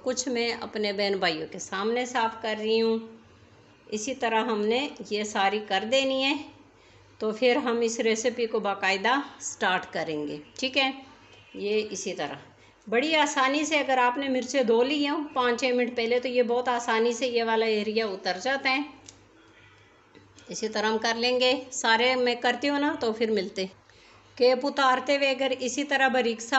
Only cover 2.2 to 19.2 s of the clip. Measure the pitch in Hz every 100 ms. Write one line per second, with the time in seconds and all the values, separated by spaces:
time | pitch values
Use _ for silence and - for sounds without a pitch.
2.2 | 226 226 226 214 214 226 226 226 226 -
3.2 | - - - - - - - 214 240 262
4.2 | 233 220 247 214 208 240 285 - 202 208
5.2 | 214 214 196 208 214 190 214 269 269 262
6.2 | 269 285 - - - - - - - -
7.2 | 110 - - - 233 233 233 226 226 226
8.2 | 254 233 226 220 202 196 - 196 214 269
9.2 | 285 - - - 208 185 - 175 160 151
10.2 | 147 147 - - 262 277 269 269 - -
11.2 | - - - 190 202 214 214 190 202 175
12.2 | 147 143 - - - _ - 226 302 311
13.2 | 285 285 262 294 294 302 262 262 247 247
14.2 | 277 254 240 277 233 226 254 294 285 320
15.2 | 294 269 247 233 262 247 247 240 226 247
16.2 | 254 247 233 240 254 240 233 226 233 233
17.2 | 262 233 226 226 220 214 208 214 220 190
18.2 | 190 180 254 269 269 262 - - - -